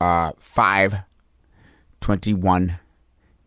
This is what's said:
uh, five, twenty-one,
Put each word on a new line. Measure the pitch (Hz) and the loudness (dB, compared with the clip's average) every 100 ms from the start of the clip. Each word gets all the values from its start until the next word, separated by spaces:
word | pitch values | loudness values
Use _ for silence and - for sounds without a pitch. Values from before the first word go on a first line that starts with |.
uh, | 87 85 82 - | 0 0 -2 -8
five, | - - 104 98 95 101 - _ _ _ _ _ _ _ _ _ | -6 0 2 4 2 -2 -10 _ _ _ _ _ _ _ _ _
twenty-one, | - 98 107 98 92 90 92 87 - _ _ _ _ _ | -4 -2 -2 -2 0 0 -2 -6 -14 _ _ _ _ _